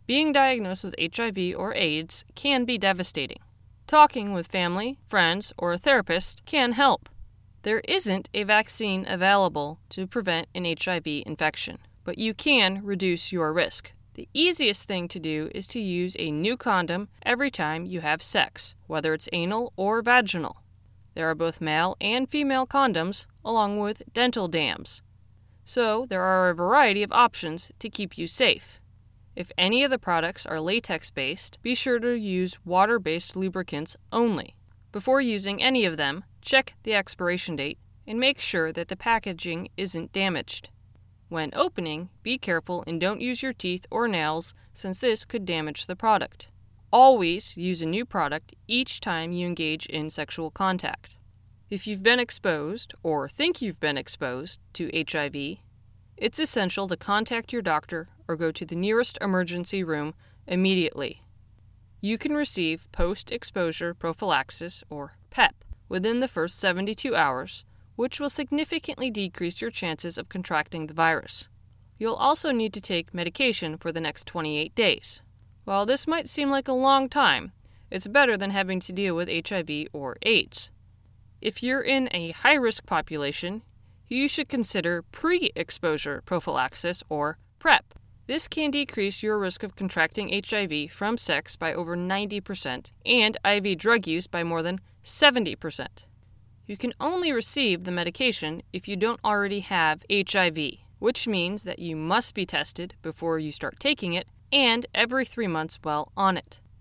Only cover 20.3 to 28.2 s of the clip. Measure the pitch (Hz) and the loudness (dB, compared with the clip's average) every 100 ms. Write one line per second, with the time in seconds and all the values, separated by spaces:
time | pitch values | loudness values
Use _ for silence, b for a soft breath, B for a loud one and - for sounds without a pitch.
20.3 | 175 143 - - - - - - 165 160 | -2 -6 -8 -20 -20 -20 -20 -14 -4 -2
21.3 | 160 165 - 160 156 180 - 202 247 262 | 0 -2 -2 0 2 2 0 0 0 0
22.3 | 294 277 262 262 277 262 170 175 202 - | 0 2 2 2 2 2 2 -2 -4 -12
23.3 | - 220 226 208 208 208 214 - 233 247 | -10 -2 2 2 0 -2 -4 -6 0 2
24.3 | 240 175 165 135 78 - - - - - | 2 0 0 0 -2 -8 -12 -14 -20 -20
25.3 | - b b - 247 226 220 254 190 185 | -20 b b -6 0 2 2 0 0 4
26.3 | 185 185 165 180 277 240 202 208 - 240 | 6 6 4 6 8 8 6 2 6 4
27.3 | - 165 165 - - 220 - 190 - | 4 -6 -6 -10 -12 -10 -8 -8 -6